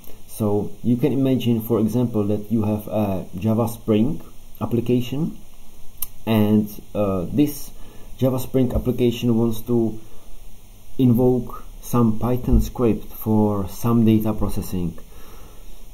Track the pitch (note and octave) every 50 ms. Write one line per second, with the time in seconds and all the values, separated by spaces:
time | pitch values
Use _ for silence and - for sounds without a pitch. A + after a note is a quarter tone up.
0 | - - - - - - - - A2 G#2 G#2 G#2 G2+ - - - - A2+ B2 A#2+
1 | C#3 D3 - C#3 C3 C3 C3 A#2 G#2 A#2 A#2 A2 A2 - A#2+ G2+ A2 G#2 G#2 B2+
2 | B2 A#2 - G#2+ G2+ G2+ G#2 G#2 - - A2 A2+ G#2 G#2 G#2+ G#2 - - - G#2+
3 | G#2+ G2 F#2+ F2 E2+ - - F2+ F2+ A2 A2 A2 A#2 A2 A2+ - - - G#2+ G#2
4 | A2+ C#3+ E3+ - - - - - - - - - - - A#2+ A#2 A2+ - B2 B2+
5 | B2 - C3 C#3+ E3 - - - - - - - - - - - - - - -
6 | - - - - - G#2+ A2+ A2 G#2+ G#2 G#2+ G#2+ G#2 - - - - - - G2+
7 | G#2 G2 F#2+ F#2 F2 - - B2 D3 D3 C#3+ - - - - - - - - -
8 | - - - - B2+ C3 B2+ B2+ B2 - - C3+ C3 - - A2 - B2+ A#2 A#2
9 | B2 A#2+ A#2+ - B2 B2 A#2 A2+ A#2 A#2 A2 - - - A#2+ A#2 A2+ A2 G#2+ -
10 | - - - - - - - - - - - - - - - - - - - -
11 | C3 B2 A#2+ A#2+ B2+ B2+ B2+ B2 A#2+ - - - - - - - - - - A#2+
12 | A#2+ A2+ A2 - - B2 B2 B2 - C3 B2 A2+ G#2+ A2 - - B2 A2+ G2 -
13 | - - - - - A2 A2 G#2+ G#2+ G#2 G#2 G2+ G2 F2 - - - A#2 A#2 A#2
14 | A2+ A2 A2 G#2+ G#2+ G#2+ F2+ - G#2 G2 - G2+ F2 - - F#2 F2+ E2+ E2 -
15 | - - - - - - - - - - - - - - - - - -